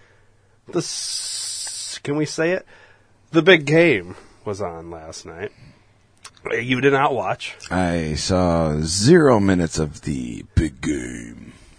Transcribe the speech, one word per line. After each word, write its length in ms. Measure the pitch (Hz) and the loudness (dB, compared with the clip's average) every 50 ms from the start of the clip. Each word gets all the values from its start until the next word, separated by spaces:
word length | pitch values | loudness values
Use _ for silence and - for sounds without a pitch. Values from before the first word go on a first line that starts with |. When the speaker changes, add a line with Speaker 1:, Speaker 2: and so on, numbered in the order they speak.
| _ _ _ _ _ _ _ _ _ _ _ _ _ - | _ _ _ _ _ _ _ _ _ _ _ _ _ -6
Speaker 1:
the 100 | - 175 | -6 -4
s-, 1200 | 151 - - - - - - - - - - - - - - - - - - - - - - - - | -4 -4 -8 -10 -8 -8 -8 -8 -8 -8 -10 -10 -10 -10 -10 -10 -10 -12 -12 -12 -12 -12 -14 -10 -8
can 120 | - 143 | -6 -4
we 100 | 151 156 | -2 -4
say 260 | 147 - - 160 165 | -4 -4 -2 -2 -2
it? 140 | 180 185 - - - - - _ _ _ _ _ _ _ _ _ | -2 -2 -6 -10 -18 -20 -20 _ _ _ _ _ _ _ _ _
The 100 | - 165 | 2 4
big 240 | 156 175 190 160 143 | 6 8 6 6 6
game 500 | 139 151 160 170 170 131 98 85 90 92 - - - _ _ _ | 4 4 4 6 4 4 2 -2 -6 -14 -16 -18 -20 _ _ _
was 160 | 107 101 92 | -8 -8 -6
on 280 | 101 90 82 82 82 85 | -8 -8 -8 -10 -14 -14
last 360 | 85 80 78 80 80 - - | -16 -16 -16 -16 -18 -18 -16
night. 260 | - 82 82 92 - - _ - - - _ _ _ _ _ _ _ _ _ - - - _ - - | -16 -14 -12 -12 -12 -12 _ -20 -20 -20 _ _ _ _ _ _ _ _ _ -20 -20 -20 _ -8 -6
You 280 | - 117 117 123 131 123 | -4 -4 -2 -2 0 2
did 120 | 131 139 139 | 2 2 4
not 200 | 135 139 147 143 | 4 2 0 0
watch. 420 | 113 95 95 123 - - - - - - - | -2 -2 -4 -4 -6 -8 -12 -14 -16 -10 -4
Speaker 2:
I 440 | - 90 92 87 85 85 80 78 78 | -2 0 0 0 0 0 -2 -2 -4
saw 640 | 76 - - 95 90 92 87 85 82 82 78 76 76 | -4 -2 0 2 2 2 2 2 2 2 0 0 0
zero 600 | 78 80 85 95 104 127 175 175 156 139 120 107 | -2 -2 -2 2 6 8 8 8 8 8 6 6
minutes 380 | 101 98 95 90 85 78 - - | 4 4 4 2 2 0 0 -2
of 240 | 78 73 73 - | -4 -4 -4 -8
the 440 | - - 73 65 62 60 57 50 50 - _ | -8 -6 -6 -6 -6 -8 -10 -12 -14 -2 _
big 240 | - 82 78 67 - | 0 0 0 -2 -6
game. 720 | 67 80 73 67 62 62 60 58 58 58 58 58 55 58 - - - - - | -6 -6 -6 -4 -6 -8 -12 -12 -14 -14 -16 -18 -20 -20 -20 -20 -20 -20 -20